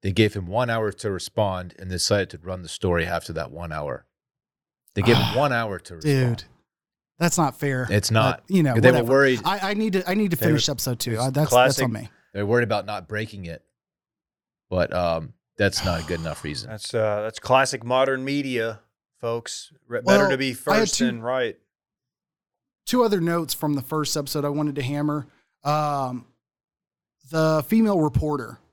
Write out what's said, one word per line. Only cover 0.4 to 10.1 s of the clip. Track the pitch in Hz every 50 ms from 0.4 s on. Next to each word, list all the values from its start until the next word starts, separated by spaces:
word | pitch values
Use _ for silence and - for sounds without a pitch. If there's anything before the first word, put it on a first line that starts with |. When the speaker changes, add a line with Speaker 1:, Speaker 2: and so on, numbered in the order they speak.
| 92 87
Speaker 1:
one | 92 113 127 120
hour | 117 113 110 107 92
to | - - 107 98
respond | 90 - - _ - 107 101 92 90 90 90 - -
and | 92 92
decided | 92 87 - - 107 101 95 87
to | - 82
run | 82 92 92 90 90
the | 82
story | - - - 95 87 85 82
after | 82 87 85 - - -
that | 80 78 69 67
one | 80 87 85 78
hour. | 78 76 73 64 67 - _ _ _ _ _ _ _ _ _ _ _ _ _ _ _ _ _ _
They | - 95
gave | 110 120
him | - 123 113 78
Speaker 2:
<sighs> |
Speaker 1:
one | 123 147 143 127
hour | 117 117 110 98 87
to | - - 92
respond. | 82 - 151 143 135 131 120 117 107
Speaker 2:
Dude, | - - _ _ _ _ _ _ _ _ _ _ _ _ _ _
that's | 165 175 - -
not | 165 139 - -
fair. | - 143 135 127 127 113
Speaker 1:
It's | 98 104 - -
Speaker 2:
But, | 113
Speaker 1:
not. | 113 110 - 82 - _ _
Speaker 2:
you | 190 190 160
know, | 143 127
Speaker 1:
They | 113 104 127
were | 127
Speaker 2:
whatever. | 123 120 117 131
Speaker 1:
worried. | 135 139 135 127 117 101
Speaker 2:
I, | 170 196 202 190 190
I | 208
need | 202 220 220 185
to, | 190 180 180